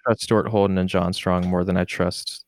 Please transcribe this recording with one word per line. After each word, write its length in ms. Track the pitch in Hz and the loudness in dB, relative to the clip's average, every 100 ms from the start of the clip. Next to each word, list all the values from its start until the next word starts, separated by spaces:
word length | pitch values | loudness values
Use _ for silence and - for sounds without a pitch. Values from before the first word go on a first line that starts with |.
| 123 | 0
trust 160 | 110 | -2
Stuart 260 | - 110 - | 2 0 2
Holden 300 | 110 98 95 | 2 2 2
and 100 | 92 | 0
John 240 | 92 87 | 0 0
Strong 340 | 92 92 90 90 | -2 0 0 0
more 180 | 90 | 0
than 120 | 90 92 | 0 0
I 80 | |
trust 600 | 90 - 90 - - - | -2 0 -2 -2 -12 -14